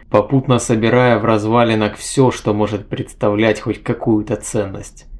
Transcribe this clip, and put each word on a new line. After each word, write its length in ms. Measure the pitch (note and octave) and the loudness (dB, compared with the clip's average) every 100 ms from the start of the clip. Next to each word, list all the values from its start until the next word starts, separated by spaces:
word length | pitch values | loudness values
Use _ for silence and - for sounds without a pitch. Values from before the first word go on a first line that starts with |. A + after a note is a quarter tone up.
| - | 0
попутно 500 | G#2+ G#2 C3+ C3 A#2+ | 0 2 0 2 0
собирая 600 | - A2+ A2+ B2 B2 A2+ | 2 0 2 4 4 2
в 80 | A2+ | 2
развалинах 720 | A2 G#2+ A#2+ A#2 A2 G#2+ - | 0 2 2 2 2 0 -4
все, 340 | - - C3 | -6 2 2
что 240 | - - | 2 -2
может 340 | G#2+ G#2 G#2 - | 0 -2 -4 -8
представлять 720 | - - - A2 G#2 A2+ G#2 | -10 -10 -4 -2 2 2 0
хоть 220 | A#2 G#2 | -2 -6
какую-то 540 | - A#2+ - G#2+ G#2+ G#2+ | -6 -4 0 0 0 -6
ценность. 680 | - - G2 G2+ G2+ - - | -6 -4 -4 -8 -16 -20 -20